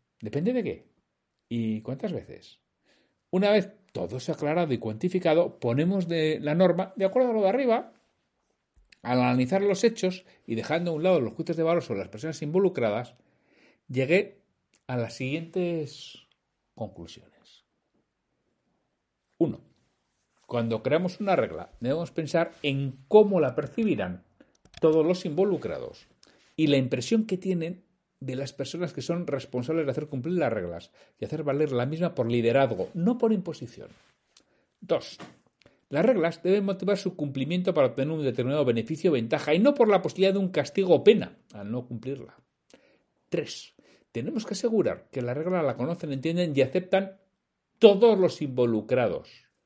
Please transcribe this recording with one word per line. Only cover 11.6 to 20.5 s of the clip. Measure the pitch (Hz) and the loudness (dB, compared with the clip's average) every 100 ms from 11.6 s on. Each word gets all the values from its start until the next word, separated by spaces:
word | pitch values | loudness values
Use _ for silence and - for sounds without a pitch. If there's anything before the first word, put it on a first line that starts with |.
valor | 160 170 | 0 0
sobre | - 98 | -2 -6
las | 92 | -6
personas | 110 156 151 | -10 -10 -8
involucradas, | 147 180 190 180 113 107 127 _ _ _ _ _ _ _ - | -4 0 0 2 -2 -2 -6 _ _ _ _ _ _ _ -8
llegué | 127 135 180 - - _ _ _ _ - | -2 2 2 2 -10 _ _ _ _ -8
a | 123 | -4
las | 117 | -4
siguientes | - 131 156 165 190 175 165 139 - - - _ _ _ _ _ | -6 -6 -6 -6 -4 -4 -4 -6 -12 -20 -20 _ _ _ _ _
conclusiones. | - 104 87 85 - _ _ _ _ _ _ _ _ _ _ _ _ _ _ _ _ _ _ _ _ _ - | -14 -14 -12 -18 -18 _ _ _ _ _ _ _ _ _ _ _ _ _ _ _ _ _ _ _ _ _ -2
Uno, | 156 - _ _ _ _ _ _ _ _ | -2 -2 _ _ _ _ _ _ _ _
cuando | - | -6